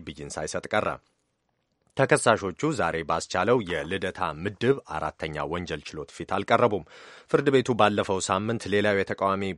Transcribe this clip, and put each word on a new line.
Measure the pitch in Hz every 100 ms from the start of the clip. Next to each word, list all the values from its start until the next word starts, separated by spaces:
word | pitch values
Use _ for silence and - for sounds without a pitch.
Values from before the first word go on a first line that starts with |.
ብይን | 80 76 71
ሳይሰጥ | 78 78 87 -
ቀረ። | 107 92 64 _ _ _ _ _ _ _ _ _ -
ተከሳሾቹ | 131 147 123 104 98 78 151
ዛሬ | 131 85 82
ባስቻለው | 80 82 - 92 98 127
የልደታ | 92 82 76 95 92 - 87
ምድብ | 76 95 98 117 139 -
አራተኛ | 78 78 - 80 76 73
ወንጀል | 87 82 78
ችሎት | - 78 71
ፊት | - 82
አልቀረቡም። | 95 98 117 120 98 - - - - -
ፍርድ | 147 143
ቤቱ | 135 123
ባለፈው | 110 104 104 101 95
ሳምንት | - 95 107 117 95
ሌላው | 101 104 98
የተቃዋሚ | 95 104 98 95 98